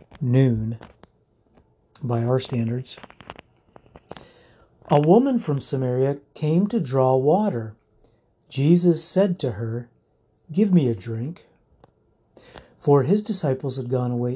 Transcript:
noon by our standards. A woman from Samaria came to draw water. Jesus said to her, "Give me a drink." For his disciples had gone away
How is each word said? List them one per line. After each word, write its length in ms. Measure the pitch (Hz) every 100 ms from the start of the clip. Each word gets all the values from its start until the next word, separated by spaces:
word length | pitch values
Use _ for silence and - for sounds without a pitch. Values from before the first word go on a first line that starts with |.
| _ -
noon 600 | 127 127 135 113 110 117 - _ - _ _ _ _ _ _ _ _ -
by 220 | 120 117
our 160 | 117 127
standards. 580 | - 123 113 123 127 - - - - - - _ _ - _ - - - - _ _ _ _ _ -
A 100 | 147
woman 380 | 151 202 277 240
from 220 | 196 139
Samaria 580 | - 135 127 127 135 143 _
came 320 | - 151 165 202
to 100 | 233
draw 360 | 135 135 131 131
water. 580 | 135 180 214 123 110 - _ _ _ _ _ _ _
Jesus 540 | - 143 175 175 156
said 340 | - 180 196 180
to 100 | 131
her, 400 | 98 113 117 120 _ _ _ _ _ -
"Give 220 | 160 208
me 160 | 180 131
a 60 | 110
drink." 500 | 113 113 127 175 _ _ _ _ _ _ _ _ _ _ - - - _
For 240 | - 143
his 180 | 127 208
disciples 560 | 208 208 147 131 139 127
had 140 | 120
gone 180 | 127 123
away 240 | 120 123